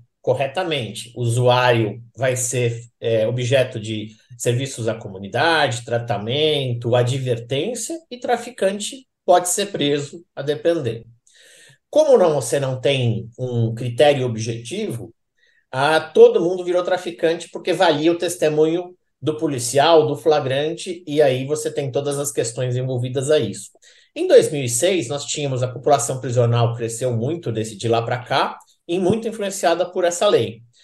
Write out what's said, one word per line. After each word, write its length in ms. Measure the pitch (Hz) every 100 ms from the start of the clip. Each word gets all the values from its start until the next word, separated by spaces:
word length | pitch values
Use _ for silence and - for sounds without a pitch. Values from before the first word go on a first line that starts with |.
| _ _
corretamente. 920 | - 127 135 185 180 143 104 98 - -
O 60 |
usuário 800 | 117 120 123 123 123 117 107 95 - -
vai 200 | 131 127
ser, 440 | - 127 120 117 - _
é, 260 | 117 113 110
objeto 540 | 123 120 135 123 113
de 300 | 107 107 107 - _ 120
serviços 480 | 127 123 135 - 113
à 80 |
comunidade, 920 | 113 110 95 98 123 160 160 139 117
tratamento, 1080 | - 120 120 101 107 139 156 147 131 120 120
advertência, 1040 | 123 120 135 127 117 - 135 190 254 - 330 -
e 80 | 247
traficante 880 | 254 233 240 - 196 202 208 269 - _
pode 240 | - 175 175
ser 180 | - 202
preso, 580 | 151 143 143 139 170 -
a 60 | -
depender. 640 | 143 147 170 170 120 - - _ _ _ - - - _ _
Como 300 | 294 311 240
não, 160 | 175
você 240 | 143 120 143
não 220 | 135 123
tem 500 | 143 135 120 98 - -
um 340 | 127 120 113
critério 520 | 117 127 120 147 131 123
objetivo, 880 | 107 113 113 - 190 220 120 95 _ _ _ _ _ _
ah, 300 | 131 143 160
todo 400 | 156 220 233 208
mundo 240 | 170 185
virou 180 | 180 175
traficante 640 | 180 180 175 - 165 170 -
porque 220 | - 185
valia 400 | 165 180 147 160
o 60 | 170
testemunho 760 | 175 - 156 151 160 170 180 - _ _
do 160 | 131 151
policial, 680 | 160 131 - 135 151 165 147
do 100 | 151
flagrante, 840 | 165 151 127 135 156 165 - 170 -
e 160 | 147
aí 240 | 147 127 135
você 240 | 151 156
tem 200 | 151 135
todas 280 | 131 139 139
as 120 | 143
questões 460 | - 123 - 127 123
envolvidas 540 | 131 127 127 127 135
a 80 | 151
isso. 320 | 107 95 - _ - _ _
Em 120 | 294 370
dois 240 | 320 160
mil 120 | 147
e 60 | 127
seis, 400 | 120 175 185 123
nós 160 | 143
tínhamos 380 | - 160 139 127
a 60 | 123
população 520 | - 151 139 - 131
prisional 540 | 135 120 117 120 117
cresceu 420 | 117 113 - 127 113
muito 340 | 127 170 123
desse, 280 | 107 110 98
de 100 | 117
lá 140 | 113
pra 160 | 120 123
cá, 400 | - 135 190 - _ _ -
e 120 | 175
muito 280 | 180 220 220
influenciada 600 | 208 202 190 175 170 175
por 140 | 190
essa 240 | 175 175 208
lei. 340 | 156 104 - - _